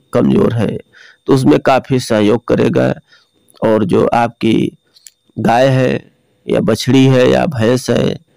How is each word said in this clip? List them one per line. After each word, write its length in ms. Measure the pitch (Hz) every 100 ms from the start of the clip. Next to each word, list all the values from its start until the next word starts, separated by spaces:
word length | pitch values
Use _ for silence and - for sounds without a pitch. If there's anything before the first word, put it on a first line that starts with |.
| _
कमज़ोर 400 | 120 131 135 -
है, 240 | 117 107 - - - - _ -
तो 60 |
उसमें 260 | 139 135 151
काफ़ी 400 | 143 131 - 131
सहयोग 480 | - 110 104 120 -
करेगा। 460 | 117 120 120 127 - - _ _ _ _ -
और 220 | - 110 107
जो 200 | 110 -
आपकी 720 | 117 117 - 113 110 - - _ _ - _ _ -
गाय 280 | 107 117 135
है 440 | 131 127 127 - _ _ _ -
या 120 | 113
बछड़ी 460 | 110 113 - 131 131
है 240 | 127 127
या 140 | 131 123
भैंस 440 | 127 110 127 -
है 300 | 123 131 - _